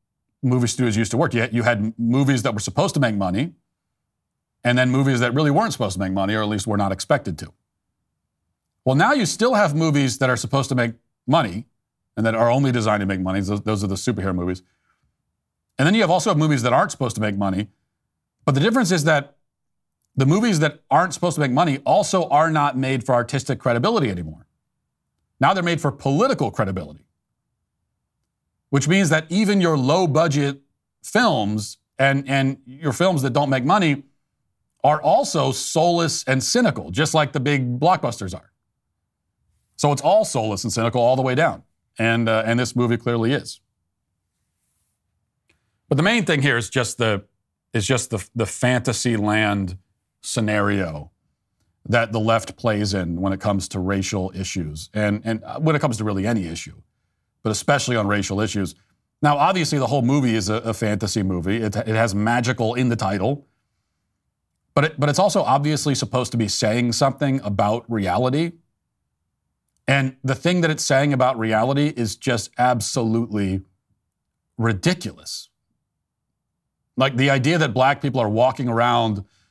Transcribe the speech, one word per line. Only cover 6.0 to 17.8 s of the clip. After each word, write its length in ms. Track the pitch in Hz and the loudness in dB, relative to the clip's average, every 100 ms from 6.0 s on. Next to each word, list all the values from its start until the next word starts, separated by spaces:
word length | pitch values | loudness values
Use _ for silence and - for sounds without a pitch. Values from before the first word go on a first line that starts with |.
| 95 | -2
money, 200 | 98 98 | -2 0
or 80 | 110 | 0
at 60 | 107 | 0
least 180 | 107 113 | -2 -2
were 120 | 104 | -2
not 140 | 98 | -2
expected 460 | 95 - 147 - 78 | -4 0 -2 -2 -10
to. 120 | - - _ _ _ _ _ _ _ _ _ _ _ _ 131 | -12 -18 _ _ _ _ _ _ _ _ _ _ _ _ 0
Well, 100 | 135 | 2
now 160 | 214 | 4
you 140 | 285 196 | 2 0
still 280 | - 233 | 0 2
have 220 | 214 185 147 | 2 2 2
movies 420 | 160 143 135 - | 2 2 0 0
that 100 | 131 | 0
are 80 | 123 | 0
supposed 320 | 120 139 127 | -2 -2 0
to 60 | 127 | 0
make 180 | 117 113 _ _ - | -2 -4 _ _ 0
money 380 | 160 113 92 - _ _ _ _ - | 2 0 -6 -12 _ _ _ _ -4
and 80 | 113 | -2
that 100 | 113 | 2
are 140 | 120 | 2
only 220 | 127 139 | 2 2
designed 300 | 120 110 107 | 2 0 0
to 40 | 98 | 0
make 140 | 95 | -2
money. 200 | 92 98 | -2 -2
Those, 220 | 95 104 | -2 -4
those 220 | 107 104 | -2 -2
are 40 | 98 | -2
the 80 | 95 | -4
superhero 400 | - 98 95 92 | -4 -4 -4 -4
movies. 260 | 87 92 - _ _ _ _ _ _ _ _ _ _ - | -4 -6 -12 _ _ _ _ _ _ _ _ _ _ 0
And 80 | 151 | 2
then 80 | |
you 80 | 220 | 4
have 80 | 180 | 4
also 200 | 175 226 | 2 2
have 80 | 156 | 2
movies 260 | 156 139 | 2 2
that 100 | 120 | 2
aren't 180 | 127 196 | 2 2
supposed 240 | - 123 107 | -2 -4 -2
to 60 | |
make 160 | 107 98 | -2 -2
money. 300 | 98 95 104 _ | -2 -2 -6 _